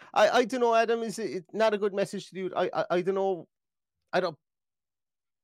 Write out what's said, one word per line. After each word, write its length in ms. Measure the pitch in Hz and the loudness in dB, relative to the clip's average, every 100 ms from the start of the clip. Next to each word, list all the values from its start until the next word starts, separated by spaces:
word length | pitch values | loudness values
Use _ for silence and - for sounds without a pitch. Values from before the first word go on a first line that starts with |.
| - | -4
I, 160 | - 208 | 4 4
I 160 | 240 | 4
don't 160 | 247 262 | 2 2
know, 140 | 240 | 2
Adam, 280 | 226 226 233 | 4 2 0
is 160 | 226 196 | -2 -6
it, 120 | 202 | -6
it 140 | 165 165 | -8 -8
not 180 | 196 220 | 0 0
a 60 | 208 | 2
good 160 | 208 | -2
message 340 | 196 196 202 - | -2 -4 -4 -10
to 60 | |
do? 160 | 170 185 | -10 -6
I, 140 | - 180 | -2 -2
I, 100 | - - | -2 -2
I 100 | 175 | 0
don't 140 | 180 | 0
know. 340 | 196 196 180 - _ _ _ _ _ _ | -2 -2 -4 -8 _ _ _ _ _ _
I 80 | 175 | -2
don't, 160 | 185 156 _ _ _ _ _ _ _ _ _ _ | -2 -6 _ _ _ _ _ _ _ _ _ _